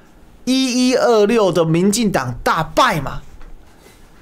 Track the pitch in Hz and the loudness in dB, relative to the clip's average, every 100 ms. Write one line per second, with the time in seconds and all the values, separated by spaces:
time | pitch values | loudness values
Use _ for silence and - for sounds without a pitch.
0 | - - - - - 262 262 247 254 254 | -20 -20 -20 -10 -2 0 0 0 0 2
1 | 208 220 208 233 196 170 160 165 190 208 | 2 4 4 2 2 2 2 2 2 0
2 | 214 156 127 120 254 180 156 - 254 170 | 0 -2 -4 -4 -2 -2 0 2 2 0
3 | 131 131 - - - - - - - - | -6 -10 -12 -16 -18 -18 -20 -20 -20 -20
4 | - - | -20 -16